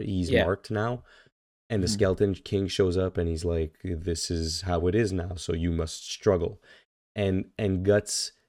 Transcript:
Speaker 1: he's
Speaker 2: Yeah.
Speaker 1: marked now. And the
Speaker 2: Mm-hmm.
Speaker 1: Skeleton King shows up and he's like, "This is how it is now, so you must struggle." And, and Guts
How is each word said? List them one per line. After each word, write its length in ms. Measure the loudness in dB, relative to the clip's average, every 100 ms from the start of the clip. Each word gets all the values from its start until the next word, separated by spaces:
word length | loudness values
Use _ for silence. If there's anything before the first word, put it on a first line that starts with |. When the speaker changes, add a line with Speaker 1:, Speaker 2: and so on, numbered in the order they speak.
Speaker 1:
he's 280 | -2 -2 2
Speaker 2:
Yeah. 140 | 2
Speaker 1:
marked 260 | 2 0 -2
now. 340 | -4 -2 -6 -12 -20 _ _ _ _ -4
And 140 | 0
the 40 | 0
Speaker 2:
Mm-hmm. 80 |
Speaker 1:
Skeleton 400 | 2 2 4 2
King 320 | 0 -2 -2 -2
shows 280 | 2 2 4
up 200 | 0 0
and 120 | -2
he's 160 | 0
like, 340 | 0 0 -2 _
"This 460 | -8 -6 -4 -4 -2
is 320 | -2 -2 -4
how 240 | -2 0 2
it 60 | 2
is 160 | 2
now, 220 | 0 -4 -8
so 160 | -4
you 160 | -2 0
must 400 | 0 -2 -6 -12
struggle." 500 | -2 2 2 0 -6 _ -20 _ _ _
And, 360 | -2 0 0 -2 -4
and 260 | 0 0
Guts 480 | 4 4 2 -6 -6 _